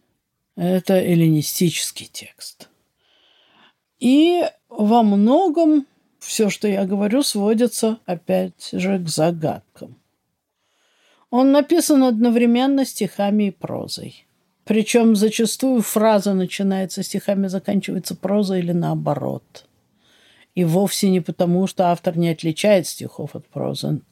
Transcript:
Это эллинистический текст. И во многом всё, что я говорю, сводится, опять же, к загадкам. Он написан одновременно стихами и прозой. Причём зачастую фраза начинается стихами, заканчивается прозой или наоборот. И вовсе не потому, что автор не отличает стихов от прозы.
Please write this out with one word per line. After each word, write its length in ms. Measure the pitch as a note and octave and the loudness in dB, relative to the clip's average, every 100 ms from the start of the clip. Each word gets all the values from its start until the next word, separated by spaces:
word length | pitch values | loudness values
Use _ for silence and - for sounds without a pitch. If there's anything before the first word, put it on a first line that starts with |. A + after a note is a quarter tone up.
| _ _ _ _ _ - | _ _ _ _ _ -6
Это 400 | F3 F#3 - F#3 | -2 0 2 2
эллинистический 1120 | F3 E3+ D#3+ D#3 D3 - F3 - - - - | 4 4 4 2 0 -2 -2 -2 -8 -12 -16
текст. 580 | - - _ - - - _ _ _ _ _ _ _ _ _ _ _ _ _ | -18 -20 _ -20 -20 -20 _ _ _ _ _ _ _ _ _ _ _ _ _
И 440 | A#3+ C#4 E4 F4 - - _ | 2 4 4 2 -2 -6 _
во 340 | A#3 G#3 A#3 | -2 2 4
многом 840 | G#3+ G3+ G#3+ D4+ F#4+ D#4 D#4+ D4+ C4+ _ _ _ | 4 4 4 4 4 2 4 2 0 _ _ _
всё, 300 | - - G#3 | -8 -2 -2
что 180 | - G#3 | 0 -2
я 180 | G3 F#3+ | -2 -2
говорю, 380 | G3+ G3+ B3+ | -2 0 0
сводится, 760 | C#4+ G#3 G3+ A3+ A#3+ - A3+ A3+ - | 0 -2 0 2 0 0 -2 -2 -6
опять 640 | F3 - F#3 F#3 - - | -8 -2 -2 -2 -10 -10
же, 280 | F#3+ F#3 G3 | -6 -2 -2
к 100 | E3 | -4
загадкам. 880 | D3+ E3 E3 D3+ G2+ - _ - - _ _ _ _ _ _ _ _ _ _ _ _ _ | -2 -2 0 -4 -6 -12 _ -20 -20 _ _ _ _ _ _ _ _ _ _ _ _ _
Он 220 | A#3+ C4+ | 2 4
написан 520 | C#4+ C#4+ E4+ - C#4+ | 4 4 2 4 4
одновременно 800 | C4 A3 A#3+ A#3 A#3+ A#3 C4+ C4+ B3+ | 4 2 2 2 2 2 2 0 -2
стихами 600 | - G3+ - G3+ G#3 G3+ | -4 -6 -2 0 0 0
и 60 | |
прозой. 720 | - - A#2+ - - B2+ - _ _ _ _ | -4 -8 -8 -10 -12 -14 -18 _ _ _ _
Причём 520 | - G#3+ G#3 A#3+ A3+ G#3 | -2 -2 2 4 4 4
зачастую 640 | G#3+ A3 A3 - C4 B3 | 2 0 -2 -2 0 0
фраза 520 | G#3 G#3+ A3 G#3 G3+ | 0 0 2 2 2
начинается 680 | F#3+ F3+ - G3 F#3+ F#3+ - | -2 -2 -2 -2 -2 -4 -8
стихами, 440 | - G3 - G3 F#3+ | -8 -6 -2 -2 -2
заканчивается 680 | F#3+ - G3+ G3 F3+ - F3 | -4 -4 -4 -4 -6 -8 -8
прозой 440 | F#3 G#3 G3 F#3+ | -2 -2 0 -2
или 120 | F3 | -2
наоборот. 960 | F3 D#3 D#3 D#3 C#3 C3+ C3+ - - _ _ _ _ _ _ _ _ _ F#3 | -2 -2 -2 -4 -4 -4 -8 -12 -20 _ _ _ _ _ _ _ _ _ -2
И 80 | |
вовсе 460 | E3+ F3 G3 - G3 | 0 0 0 0 0
не 100 | F#3 | 0
потому, 480 | - - F3 F3 F#3+ | -2 -2 0 0 0
что 240 | - F3 | 0 0
автор 260 | F3 F#3 E3+ | 0 -2 -2
не 120 | E3+ | -2
отличает 580 | D#3+ E3 D#3 G#3 G3 - | -2 -4 -2 2 2 0
стихов 480 | - - - D3+ - | -8 -12 -12 -12 -14
от 120 | - | -14
прозы. 540 | C#3+ C3 C#3 D3 D3+ - | -8 -6 -6 -4 -6 -6